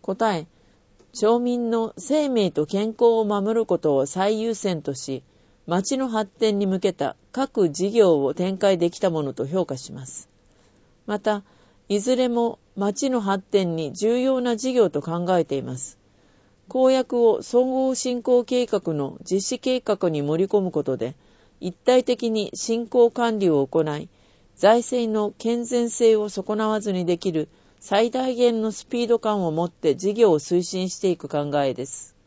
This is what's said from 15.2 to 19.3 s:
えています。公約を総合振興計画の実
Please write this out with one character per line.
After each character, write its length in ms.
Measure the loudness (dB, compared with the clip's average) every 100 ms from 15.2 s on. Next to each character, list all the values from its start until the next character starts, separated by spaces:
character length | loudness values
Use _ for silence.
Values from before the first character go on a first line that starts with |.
| 0 0
え 100 | 0
て 120 | -4
い 60 |
ま 140 | -6 -10
す。 200 | -12 -16 _ _ _ _ _ _ _
公 240 | 2 4
約 360 | 4 0 2 4
を 140 | 4
総 240 | 2 2 2
合 300 | 0 0 -2
振 260 | -4 -4
興 220 | 2 2
計 240 | 2 -2 0
画 260 | -2 -2
の 240 | -4 -4 -8
実 340 | -4